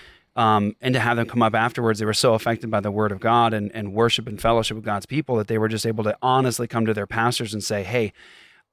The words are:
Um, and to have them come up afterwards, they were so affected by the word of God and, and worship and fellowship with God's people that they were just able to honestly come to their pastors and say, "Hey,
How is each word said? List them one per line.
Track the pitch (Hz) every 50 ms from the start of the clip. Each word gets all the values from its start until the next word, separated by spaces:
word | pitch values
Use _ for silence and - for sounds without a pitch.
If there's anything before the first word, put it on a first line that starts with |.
| - - - _ _ _ - 123
Um, | 117 110 107 104 104 104 104 _
and | - 127 127
to | 127
have | 110 120 120 117
them | 117 -
come | - 120
up | 117 110 104
afterwards, | 110 113 120 - - 120 113 110 101
they | 110
were | 107 107
so | - - 131 110
affected | 110 - 120 113 110 - 110
by | 110 104
the | 101 107
word | 98 104 107 104
of | 101 95
God | 117 113 117 120 120 117 110
and, | 107 104 104 -
and | 113 104 101 98
worship | 110 117 117 - - 110 117
and | 104 98
fellowship | - 113 117 117 110 - 110
with | 113 104
God's | 117 104 101 - -
people | 131 151 151 - 123 113
that | 107 -
they | 117 110
were | 107 110
just | 110 110 -
able | 113 110 107 107
to | 107 104 -
honestly | - 127 127 131 131 127 113 - 120 113
come | - 117 113
to | 110 110
their | 107 101 -
pastors | 113 113 113 123 123 - 123 101 107
and | 104
say, | 95 - 110 104 95
"Hey, | 92 117 123 110 101 - _ - - - - - _ _ _ _ _